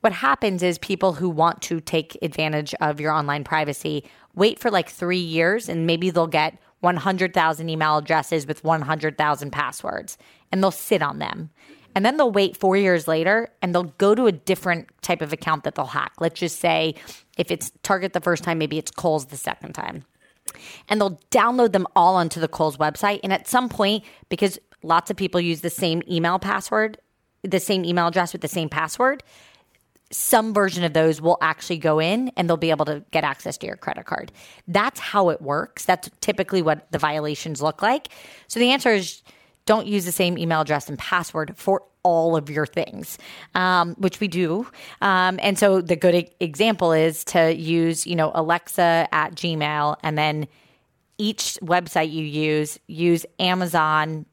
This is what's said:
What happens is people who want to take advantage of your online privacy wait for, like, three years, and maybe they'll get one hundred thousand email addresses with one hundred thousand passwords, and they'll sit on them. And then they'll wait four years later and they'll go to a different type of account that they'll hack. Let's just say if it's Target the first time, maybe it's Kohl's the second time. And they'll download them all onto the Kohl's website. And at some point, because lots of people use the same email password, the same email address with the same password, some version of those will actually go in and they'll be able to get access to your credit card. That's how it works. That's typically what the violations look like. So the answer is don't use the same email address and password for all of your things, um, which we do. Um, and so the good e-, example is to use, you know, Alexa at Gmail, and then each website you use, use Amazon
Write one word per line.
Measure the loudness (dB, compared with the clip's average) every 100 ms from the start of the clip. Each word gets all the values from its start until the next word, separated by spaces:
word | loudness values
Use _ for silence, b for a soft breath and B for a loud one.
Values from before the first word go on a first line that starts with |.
What | 0
happens | 0 -2 0 -2 0
is | -2 -2
people | -4 0 0
who | 0 -4
want | 2 0 0
to | -6 -6
take | -2 -4 -4 -6
advantage | -6 -2 -2 -2 -4 -4
of | -2 -2
your | -2
online | -2 -2 -4 -2
privacy | -2 -2 -4 -6 -6 B B B 2
wait | 2 2
for, | 0
like, | 0 -2
three | -6 -2 -2
years, | -2 0 2 0 -4
and | -2 0
maybe | 0 0
they'll | 0 2
get | 2 0 -4 b b
one | 0 0
hundred | 0 0 0
thousand | 2 2 2 -4
email | -2 2 0
addresses | 2 0 0 -4 -4
with | -6 0
one | 0
hundred | 0 -2 -2 0
thousand | 0 0 -4
passwords, | -6 -6 -6 -8 -8 -10 -18 b b b
and | 0
they'll | 2
sit | 0 0 0
on | 0 -4
them. | -8 -8 -12 B B B B 0
And | 2
then | 4
they'll | 2
wait | 4 0 2
four | 2 4
years | 4 2 2
later | 0 2 0 -2 _
and | -2
they'll | -2
go | -2 2 4 6
to | 4
a |
different | 2 0 -2 0 -4 -4 _
type | -4 -2
of | -2
account | -4 -2 -2
that | -2 -4
they'll | -4
hack. | -4 -6 -2
Let's | -4 -2
just | -6 -2
say | 0 2 0 -4 B B B -6
if | -4
it's | -4 -8 _
Target | -2 -2 0
the | -2
first | -2 -2
time, | -2 -2
maybe | -2 -4
it's | -8
Kohl's | -4 -2 -2 -4
the | -10
second | -8 -8 -10
time. | -10 -10 -10 -18 _ _ _ -16 B B B B
And | 0
they'll | 0 -2 _
download | 2 4 4 4
them | 4 2 6
all | 6 6
onto | 2 0
the | -4
Kohl's | 0 -2 0
website. | -2 0 -2 0
And | -2
at | -2 0
some | 0 0
point, | 0 0 0 B B B
because | -2 -2 -2 _ _
lots | 0 2 2
of | -4
people | -2 0
use | -2 -2
the | -4
same | -2 -2 -2 -2
email | 0 0 0
password, | -2 -4 -2 0 0 -4 _ _ _ _
the | -2 -2
same | 0 -2 0
email | 2 2
address | 0 -2
with | -4
the | -6
same | -4 -4
password, | -4 -6 0 0 0 b b b b b b _ _ _
some | -8 2 2 2
version | 0 0 0
of | 0
those | 2 2 2
will | 2 2
actually | 2 -2 -6 -4
go | 0 2
in | 2 0 -2 -2
and | 0
they'll | 0
be | 2
able | 0 0
to | -4 -4
get | -2
access | -2 -4 -8 -10
to | -10
your | -10
credit | -8 -8 -8
card. | -8 -8 B B B -4
That's | -2 -2 -4
how | -4 2 2
it | 0
works. | -4 -4 -4 -10 -2
That's | -2 -2 _
typically | -4 -2 0 0
what | 2 0 -2
the | -2
violations | -2 -2 -4 -6 -6 -4
look | -4 0
like. | 0 0 -4 B B B B
So | 0
the | 2
answer | 4 4
is | 2 0 -10 b b b b 2
don't | 2 2
use | -2 -2
the |
same | 0 0 0
email | 0 0
address | 2 0 -2
and | -10
password | -2 -2 -2 -6 -6 -6
for | 0 0 -2 _
all | 2 2 4 2
of | 0
your | -4 -2
things, | -4 -6 -8 -14 -14 B B B 0
um, | 2 4 2 0
which | -2 0
we | -4
do. | 0 0 0 -4 B B B
Um, | 0 4 2 2
and | 0 4
so | 4 4
the | 2 2
good | 4
e-, | 4 0 _
example | -6 0 0 2 4
is | 4 4 0 -2
to | 2 4 2
use, | 0 2 2 0 -2
you | 0
know, | 0 0
Alexa | 0 0 -2 0 4 4 2
at | 0 -2 -4
Gmail, | -4 -2 -2 0 0 -2
and | -4 0
then | 0 -2 -6 b b b b _ _ _
each | -4 -4 -6 -8
website | 0 0 0 -2 -2
you | -2 -6
use, | -2 0 0 -2 -6 _
use | -2 2 2 0 _
Amazon | -2 0 0 2 2 2 0 -4 -10